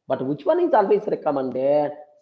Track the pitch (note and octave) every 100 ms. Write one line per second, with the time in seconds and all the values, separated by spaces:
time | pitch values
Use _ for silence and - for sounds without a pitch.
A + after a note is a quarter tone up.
0 | - C3 C3 D3 - F4 F4 B3 G3+ G3+
1 | - D3+ D#3 C#3 C3 B2 C3+ D3 D3 D3
2 | - _